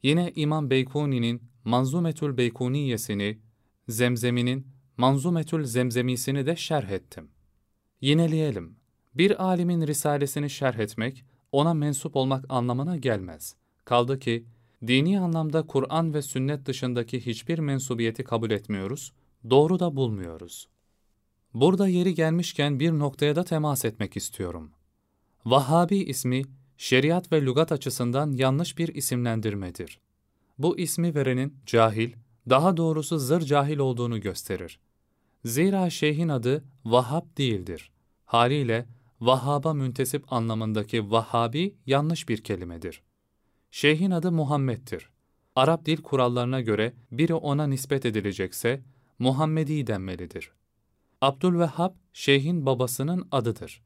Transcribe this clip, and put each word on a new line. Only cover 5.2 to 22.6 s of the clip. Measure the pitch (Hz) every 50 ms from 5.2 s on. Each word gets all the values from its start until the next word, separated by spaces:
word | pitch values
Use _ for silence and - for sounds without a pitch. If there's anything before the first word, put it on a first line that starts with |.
| 131 180 175 165 151 151 - 160 151
Zemzemisini | 127 113 127 127 127 113 123 123 127 127 123 - - 135 139 135
de | 139 170
şerh | 165 - - 165 147 117 95
ettim. | 98 92 - _ - - 80 - _ _ _ _ _ _ _ _ _ _ _ _ _ _
Yineleyelim. | - 135 147 160 170 165 156 160 156 147 123 98 85 82 - _ _ _ _ _ _ _ _
Bir | 127 175 202 208 - 190
alimin | 190 185 175 175 175 180 170 160 147
risalesini | 151 - - 151 147 143 143 139 - 151 147 143
şerh | 139 - 139 131 117 110
etmek, | 107 104 - - 110 123 135 - - _ _ _ _ _
ona | - 139 147 165 170
mensup | 156 147 147 143 - - 151 -
olmak | 139 131 131 135 131 135 135
anlamına | 135 127 120 123 120 127 139 170 180 156
gelmez. | 123 131 113 101 92 87 82 78 - - - _ _ _ _ _ _
Kaldı | - 123 120 123 123 139 135
ki, | - 120 117 117 113 - - _ _ _ _ _ 117 113
dini | 123 131 143 170 196 202
anlamda | 185 175 165 165 160 156 147 160 156 160
Kur'an | - 139 135 - - 160 165 165 147
ve | 151
sünnet | 139 - - 131 131 139 147 143 135
dışındaki | - 131 - - 123 123 120 117 117 - 127 101
hiçbir | 120 117 110 - - 165 160
mensubiyeti | 160 143 135 135 131 - 127 113 117 113 110 - 120
kabul | - 120 113 113 107
etmiyoruz, | 107 101 - - 107 98 95 98 127 160 - - _ _ _ _ _ _ _ 113
doğru | 123 139 151 160 185 175
da | 180 170 147
bulmuyoruz. | 135 131 117 107 98 90 85 82 80 87 87 - - - _ _ _ _ _ _ _ _ _ _ _ _ _ _ _ _ _ _
Burada | 117 131 170 185 196 202 190
yeri | 180 180 180 190 175
gelmişken | 160 160 160 160 170 175 - - -